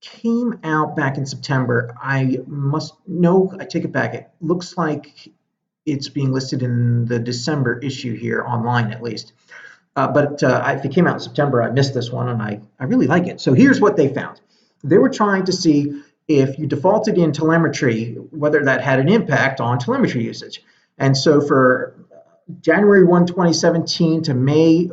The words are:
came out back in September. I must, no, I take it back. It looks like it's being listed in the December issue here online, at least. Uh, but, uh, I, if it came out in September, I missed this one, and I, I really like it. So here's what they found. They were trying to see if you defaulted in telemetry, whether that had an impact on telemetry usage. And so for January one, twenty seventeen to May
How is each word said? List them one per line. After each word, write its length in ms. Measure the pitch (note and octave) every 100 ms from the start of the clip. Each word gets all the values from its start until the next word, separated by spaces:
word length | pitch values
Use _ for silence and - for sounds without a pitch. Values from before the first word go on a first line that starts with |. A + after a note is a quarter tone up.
came 580 | - - A#3 A#3 A#3+ -
out 340 | D#3+ D3+ D3+ -
back 200 | C3+ C#3
in 80 |
September. 720 | C#3 - - C3+ B2 A#2+ A#2 -
I 420 | C3 C3+ C3 B2+ -
must, 460 | D3 C#3 D#3 D#3 _ -
no, 480 | E3+ F3 F#3+ F#3+ -
I 60 |
take 200 | C#3+ -
it 80 | -
back. 200 | C3 A2+
It 160 | A#2+ - _
looks 340 | D#3+ F3 - -
like 560 | D#3+ D3+ - _ - _ _ _ _ _ D3+
it's 240 | C#3 -
being 200 | D3 C3+
listed 320 | C3 C3+ C3+
in 440 | B2 A#2+ A#2+ A#2+ A2+
the 120 | A#2+
December 600 | A#2+ B2 - D3 A#2+ -
issue 360 | C#3 - B2
here 300 | A2+ A#2 A2+ B2+
online, 460 | A#2 A#2 A#2+ A2+
at 100 | G2+
least. 300 | A#2 - - _ _ - - - _ C#3
Uh, 160 | B2
but, 300 | C3+ C#3+ -
uh, 180 | C#3+ A#2+
I, 120 | C3
if 100 | C#3
it 80 | C#3
came 140 | F3+ D#3
out 80 |
in 60 | -
September, 420 | - - C#3+ A#2+
I 80 | A2+
missed 240 | B2+ C3+
this 180 | B2 A#2
one, 160 | B2 B2
and 140 | A#2
I, 180 | G#2 G#2 - _
I 60 |
really 220 | C3 B3 D3
like 220 | F3 F3
it. 120 | -
So 140 | -
here's 260 | C3 C4+ -
what 160 | G#3 G3+
they 160 | C#3+
found. 300 | - E2 - _ _ _ _
They 140 | C#3 F#3+
were 100 | C4
trying 380 | C4 G#3 F#3+ F#3
to 60 |
see 500 | F3 E3 D3 C#3+ C#3+ - _ -
if 300 | C#3+ C3 D3
you 80 | D3+
defaulted 500 | D3 F#3 G#3+ A3 F3+
in 160 | D#3+
telemetry, 800 | C#3+ D#3+ E3 D#3+ - C#3 A2 A#2 - -
whether 320 | D#3 D3 D3+
that 200 | C#3 B2+
had 180 | C#3+ C3
an 80 | C#3+
impact 500 | A3+ - B2+ C3+ C3+
on 200 | A#2+ B2
telemetry 440 | - C4+ G3 B2+
usage. 400 | A2+ G#2+ - - _ _ _ -
And 180 | C#3 C3+
so 240 | E3 C#3+
for 560 | C#3+ C3+ B2+ B2 - - - - _ _ _ -
January 420 | D#3+ E3+ G#3 G3
one, 240 | F3 F3 F3
twenty 280 | F#3 E3+
seventeen 680 | D#3 E3+ E3 - - E3 D#3+
to 100 | D#3
May 540 | B2 C3+ D3+ E3 D#3+ F3+